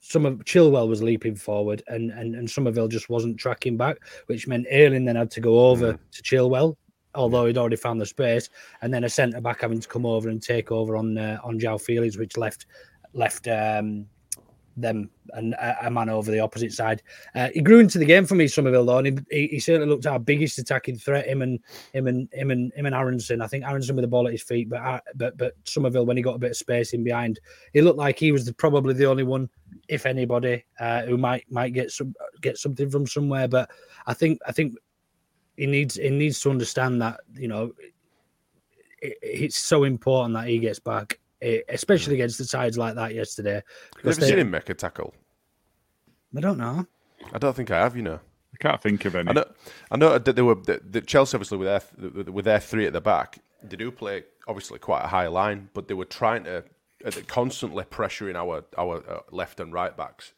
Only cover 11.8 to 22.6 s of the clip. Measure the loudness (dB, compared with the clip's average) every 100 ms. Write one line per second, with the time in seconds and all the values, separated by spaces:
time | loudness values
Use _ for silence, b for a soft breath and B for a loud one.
11.8 | -2 0 0 -2 -8 -4 -6 -8 -20 B
12.8 | B B B -4 -4 -2 -4 -2 0 -2
13.8 | -4 -6 -12 _ _ -16 _ _ _ -8
14.8 | -4 -4 -6 _ -16 -8 -6 -4 -4 -4
15.8 | -2 -2 -2 -2 0 0 0 -2 -6 -4
16.8 | -4 -4 B B B -4 -4 2 10 12
17.8 | 12 6 8 8 8 4 4 4 4 4
18.8 | 6 4 2 -2 -4 -2 -2 -2 2 2
19.8 | 4 0 0 -2 0 2 2 -2 -4 -4
20.8 | -4 -8 -2 -2 0 -2 -2 -4 B B
21.8 | B -4 -2 -2 -4 -6 -2 0